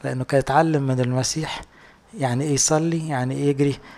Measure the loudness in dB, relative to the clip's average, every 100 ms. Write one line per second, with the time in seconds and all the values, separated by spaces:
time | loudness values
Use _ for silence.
0 | -6 -6 0 2 4 4 4 2 0 0
1 | 0 0 -2 -4 -6 -10 -14 -20 -20 -20
2 | _ -4 -2 0 0 0 2 2 0 -2
3 | -4 -4 -2 -2 0 2 0 0 -10